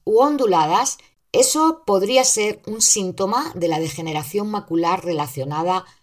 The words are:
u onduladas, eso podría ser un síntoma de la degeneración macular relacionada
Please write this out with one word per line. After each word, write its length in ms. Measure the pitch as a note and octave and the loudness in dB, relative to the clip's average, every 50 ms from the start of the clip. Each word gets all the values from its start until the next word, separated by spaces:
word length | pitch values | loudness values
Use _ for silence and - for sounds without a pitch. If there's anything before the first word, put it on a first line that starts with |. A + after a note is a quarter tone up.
| _ | _
u 160 | - A3 A#3 | 2 4 4
onduladas, 800 | C4+ D4 D4 C4+ B3+ G3+ F3+ D#3+ D3+ D#3 F3+ A3+ C4 - - - _ _ _ _ _ _ - | 4 4 2 2 2 2 2 2 2 4 2 2 0 -2 -6 -8 _ _ _ _ _ _ 2
eso 500 | A#3 - - - D#4 D#4 D#4+ D#4+ - - | 2 2 2 2 2 2 2 0 -2 -2
podría 380 | G#3 G3 F#3 G3+ G#3+ B3+ C4 B3+ | 0 0 0 2 2 2 2 2
ser 380 | - - A3 G#3 G#3+ G#3 - _ | 2 0 0 -2 -2 -4 -6 _
un 160 | G#3+ G#3+ A3+ | -12 -4 0
síntoma 680 | - - - G#3+ F#3 F#3 F3 - F#3+ G3 A#3 C4 D#4 E4 - | 0 2 2 0 -2 -4 -4 -4 -2 -2 -2 -2 -4 -6 -4
de 120 | F3 E3+ | -2 -2
la 120 | E3 D#3 D#3 | 0 0 -2
degeneración 720 | E3 D3+ - E3+ D#3+ D#3+ D3+ D3+ D3 - G3 G3+ G#3 G#3+ | -2 -4 -6 -8 -6 -6 -6 -6 -6 -4 -4 -4 -4 -4
macular 540 | G#3 F3 - - E3 E3 E3+ E3 F#3 F#3 E3+ | -4 -6 -4 -2 -2 0 0 0 0 -2 -2
relacionada 800 | F3 E3 D3 D3 B2 - C#3 C3 C#3+ D3 D#3 E3+ F3+ F#3 F#3 - - _ _ | -4 -4 -4 -4 -6 -6 -8 -6 -6 -4 -2 -2 -2 -2 -2 -4 -8 _ _